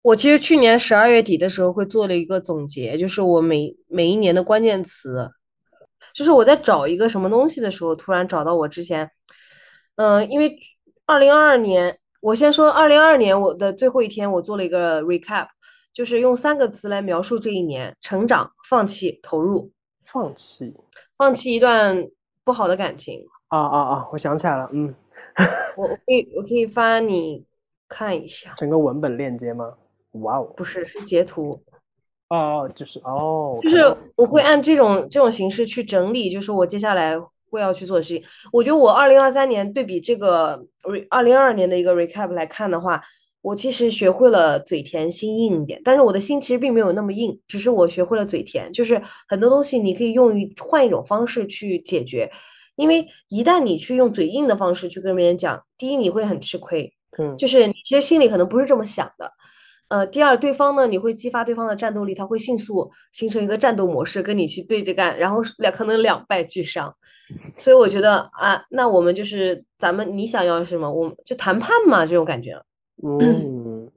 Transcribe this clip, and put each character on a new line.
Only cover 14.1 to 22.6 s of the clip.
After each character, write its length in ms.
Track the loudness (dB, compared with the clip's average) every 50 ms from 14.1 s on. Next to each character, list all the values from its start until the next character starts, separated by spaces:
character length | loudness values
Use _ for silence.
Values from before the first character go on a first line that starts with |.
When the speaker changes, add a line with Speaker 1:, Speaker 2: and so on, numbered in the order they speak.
| -4 -6 -6 -2
Speaker 1:
我 100 | -2 -4
做 140 | -4 -4 -6
了 80 | -6 -4
一 60 | -2
个 320 | -2 -2 0 0 -2 -2
recap， 460 | -2 -2 -4 -4 -4 -6 -6 -6 -6 -8 _ _ _ _ _ _ _ _
就 140 | _ -10 -6
是 140 | -2 -2 0
用 160 | 2 2 0
三 220 | 2 0 -2 0
个 100 | 0 0
词 200 | -2 -2 -8 -8
来 140 | -8 -6 -6
描 200 | -4 -4 -4 -4
述 180 | -4 -4 -6 -6
这 100 | -4 -6
一 120 | -4 -4 -6
年： 320 | -6 -6 -8 -10 -12 -14 _
成 280 | -12 -8 -4 -4 -2
长、 240 | -2 -2 -4 -6 -8 _ _ _ -2
放 160 | -2 -2 -2
弃、 340 | -2 -6 -6 -8 -8 -8 _ -12
投 180 | -8 -6 -4
入。 300 | -2 -2 -4 -4 -6 -10 _ _ _ _ _ _ _
Speaker 2:
放 300 | _ -10 -8 -8 -8 -12
弃。 360 | -16 -18 -18 -16 -16 -16 -18 -18 _ _ _ _ -20 _ _ _
Speaker 1:
放 160 | _ 0 0 0
弃 180 | 0 -4 -4
一 80 | 0 2
段 480 | 4 4 4 4 2 2 0 -2 -4 -8 _ _ _ _ _ _ _
不 80 | -4
好 160 | -2 -2